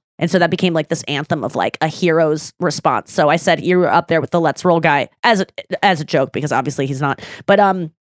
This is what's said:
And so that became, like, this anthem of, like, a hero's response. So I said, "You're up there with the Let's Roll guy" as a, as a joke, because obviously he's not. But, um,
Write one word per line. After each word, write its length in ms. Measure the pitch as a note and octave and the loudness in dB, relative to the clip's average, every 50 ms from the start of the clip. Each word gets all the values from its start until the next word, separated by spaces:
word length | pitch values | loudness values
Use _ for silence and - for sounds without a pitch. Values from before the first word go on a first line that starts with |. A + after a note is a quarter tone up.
| _ _ _ | _ _ _
And 140 | - D#3+ D#3+ | -6 -2 0
so 80 | - F3+ | 2 2
that 100 | E3+ E3 | 2 2
became, 260 | F3+ - F#3 F3+ E3 | 0 0 0 0 0
like, 160 | D#3+ D3+ - | 0 -2 -2
this 120 | E3 C#3 - - | -4 -6 -6 -6
anthem 340 | D3 C#3+ D3+ - D#3+ D3+ | -6 -6 -4 -4 -4 -4
of, 140 | G2+ - - | -4 -4 -2
like, 200 | A2 F2+ - - - | -2 -2 -2 -2 -2
a 80 | D#3 D#3 | -4 -4
hero's 640 | D3+ - F3+ E3+ D#3+ E3 D#3+ D#3 D#3 D3+ - - - - | -2 0 0 2 4 4 2 2 0 -2 -6 -10 -8 -4
response. 500 | F3 D#3 - - - D3+ B2+ G#2 - - | -4 -4 -2 0 0 0 0 0 -4 -4
So 160 | - - D#3 D3 | 0 2 2 4
I 40 | D#3+ | 2
said, 280 | E3+ - F#3 E3 D3+ C3 | 2 2 0 0 0 2
"You're 240 | E3 F#3 F3+ F3 - | 0 2 2 2 2
up 180 | A#2+ E3+ E3 | 2 2 2
there 140 | - E3+ D#3+ | 0 0 -2
with 100 | C3+ - | 0 0
the 100 | - F3 | 0 0
Let's 240 | E3 C#3+ - - - | 0 0 -2 0 0
Roll 140 | F#3 E3 E3 | 2 2 2
guy" 300 | D#3+ D#3+ C#3+ C#3+ - - _ _ - | 2 2 2 2 0 -4 _ _ 2
as 160 | A#3+ A3+ F#3+ | 2 2 2
a, 60 | - - _ - - - - - - | 0 -4 _ -14 -10 -8 -4 0 2
as 160 | G3+ F#3 D3 | 2 2 0
a 40 | D3 | -2
joke, 280 | - - C#3 C3+ B2+ | -2 0 0 0 -2
because 200 | - - D3 C#3+ | -4 -6 -4 -2
obviously 340 | A#2 B2 C3+ D#3 C#3 - C3+ | -2 -2 -2 -2 -4 -4 -4
he's 140 | C3 C#3 C3 | -4 -4 -2
not. 200 | D3+ C#3 C3+ - - - - - - | -2 -2 -2 -4 -8 -14 -16 -6 0
But, 120 | - G3 G3+ | 2 2 4
um, 320 | G3+ G3 F#3+ F#3 E3+ D#3 - _ _ _ _ | 4 2 2 0 -4 -8 -10 _ _ _ _